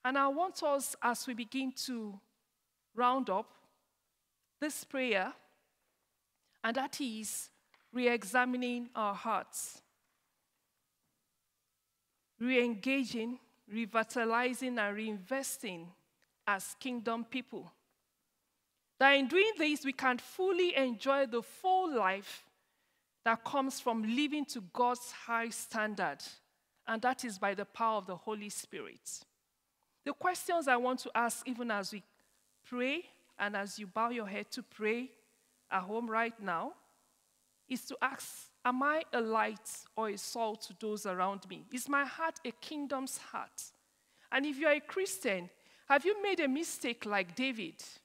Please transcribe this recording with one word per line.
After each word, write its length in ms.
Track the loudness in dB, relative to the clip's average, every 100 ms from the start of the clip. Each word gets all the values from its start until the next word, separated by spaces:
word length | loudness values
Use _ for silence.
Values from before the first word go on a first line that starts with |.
And 140 | 4 4
I 80 | 4
want 380 | 4 0 0
us, 320 | 2 2 0 0
as 280 | 0 0 -4
we 60 |
begin 360 | -6 -4 -4 -4 -4 -6
to 340 | -4 -6 -10 _ _ _ _ _ _ _
round 380 | 2 4 4 2
up 240 | 0 -2 -16 _ _ _ _ _ _ _ _ _ _
this 240 | -4 -4
prayer, 500 | -6 -2 2 2 2 -6 _ _ _ _ _ _ _ _ _ _ _ _
and 120 | -2 -2
that 240 | -4 -4
is 480 | -4 -4 -6 -6 -8 _ _ _ _
re-examining 1000 | 2 4 4 2 2 4 2 0 -2 -4 -2
our 180 | -2
hearts, 680 | -2 -2 -2 -2 -10 -10 -12 _ _ _ _ _ _ _ _ _ _ _ _ _ _ _ _ _ _ _ _ _ _ _ _ _ _
re-engaging, 1000 | 4 4 4 0 0 2 0 -2 -4 -6 _ _ -8
revitalizing, 1080 | -4 0 0 0 0 2 2 0 -2 -2 0
and 200 | 0 0
reinvesting 880 | -4 -6 -4 -4 -4 -6 -8 -8 -12 -20 _ _ _ _ 0
as 260 | 0 -2 -8
kingdom 440 | -6 -4 -2 -4
people. 480 | -4 -6 -6 -12 -12 _ _ _ _ _ _ _ _ _ _ _ _ _
That 140 | 8
in 160 | 8 6
doing 240 | 6 4 4
this, 280 | 0 2
we 80 | -2
can 260 | 2 2 2
fully 560 | -4 -2 2 4 4
enjoy 520 | 4 0 0 2 2 2
the 140 | -2
full 540 | -6 -4 2 4 4
life 500 | 2 2 0 -6 -16 -16 _ _ _ _ _ _ _
that 200 | 0 0
comes 340 | 2 0 0 0
from 240 | 0 0
living 420 | 0 2 2 0 -4
to 140 | -6 -8
God's 400 | 2 2 2 -6
high 380 | -14 -2 0 0
standard, 680 | -4 -4 -2 0 0 -2 -2 -12 -14 _ _ _ _
and 160 | -4 2
that 220 | 2 2
is 140 | -4 0
by 160 | 0
the 100 | 0
power 340 | -6 0 2 2
of 80 | -2
the 100 | -8
Holy 320 | -6 -6 -6
Spirit. 720 | -10 -10 -10 -12 -12 -12 -12 -14 _ _ _ _ _ _ _
The 80 | -6
questions 540 | 0 0 0 0 2 4
I 100 | 4
want 220 | 2 0
to 160 | 0 0
ask, 300 | 0 -2 -6
even 240 | -6 -2
as 220 | -2 -2
we 100 | -8 -14 _ _ _ _ _
pray 440 | -8 -2 0 -2 -6 _ _ -4
and 180 | -2 -2
as 220 | -6 -8
you 80 | -6
bow 220 | -2 0
your 180 | 0 -4
head 240 | -8 -8
to 140 | -10
pray 480 | -12 -2 0 0 -4 -14 _ _ _ _ _
at 120 | -2
home 280 | 0 -4 0
right 280 | 0 0 -2
now, 340 | -2 0 -2 -8 _ _ _ _ _ _ _ _ _
is 160 | -6
to 120 | -6 -2
ask, 480 | -2 -2 -10 -12 -18 _
"Am 180 | 0 4
I 220 | 4 2 0
a 80 | -2
light 640 | 2 2 2 -2 -12 -12 -8
or 140 | -2 -2
a 100 | -2
salt 440 | -6 -2 -2 -2
to 120 | -10 -6
those 260 | -4 -2 -2
around 420 | 2 2 0 -10
me? 200 | -14 -10
Is 180 | -8 0
my 160 | 2
heart 360 | 0 0 -2 -2
a 60 | -10
kingdom's 680 | -8 -10 -8 -4 -4 -4 -8
heart?" 540 | -8 -8 -8 -12 -16 _ _ _ _ _ -2
And 120 | 0
if 140 | 0 2
you 80 | 4
are 60 |
a 80 | 4
Christian, 720 | 2 -4 -2 -2 -2 -2 -4 _ -20 -20 4
have 180 | 4
you 160 | 6 2
made 200 | 2 2
a 80 | 2
mistake 580 | 2 -2 -4 -4 -4 0
like 300 | 0 0 -2
David? 480 | -2 -2 -8 -10 -18 -18